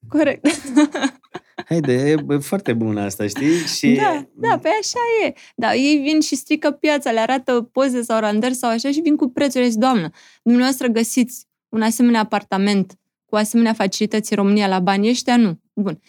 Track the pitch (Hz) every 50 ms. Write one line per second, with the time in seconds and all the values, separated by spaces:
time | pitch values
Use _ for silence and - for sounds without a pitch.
0 | - - - 294 311 285 254 - - 294 320 - - 277 247 285 302 285 - 302
1 | - 269 - _ _ _ - - _ _ _ - - - 170 170 151 135 123 127
2 | 135 147 156 156 143 139 143 143 139 - - 196 196 - 117 117 113 110 107 104
3 | 101 101 98 - 107 104 98 139 139 151 165 175 160 - - - - 254 240 -
4 | 415 403 330 294 277 _ _ - - 466 392 311 - 320 359 440 392 - - 494
5 | 480 466 453 453 381 - - - - - _ - 226 214 214 240 269 285 302 294
6 | 269 285 311 311 302 - 294 254 - - 302 302 - 302 285 - - 302 294 285
7 | - 269 226 226 220 226 254 269 254 - 247 240 226 - _ 254 269 277 247 247
8 | 233 - 226 220 214 208 208 214 220 254 254 247 - 240 226 233 226 277 285 302
9 | 339 294 302 294 311 254 - - 285 277 254 254 247 247 226 214 226 262 254 214
10 | 165 151 - - - - _ _ _ 226 240 247 254 262 269 262 262 247 220 226
11 | 226 226 - 262 240 - - - - _ _ _ _ _ - 220 220 226 226 -
12 | 247 240 233 226 214 220 220 208 202 _ 202 190 196 202 202 196 185 185 - _
13 | _ _ _ _ _ _ - 214 214 214 - 233 233 220 226 226 208 196 - -
14 | 214 208 - 214 214 - 214 208 196 196 208 208 208 196 190 185 180 196 196 196
15 | 202 220 254 247 - - 247 240 226 196 165 - _ _ _ - 196 190 160 -
16 | _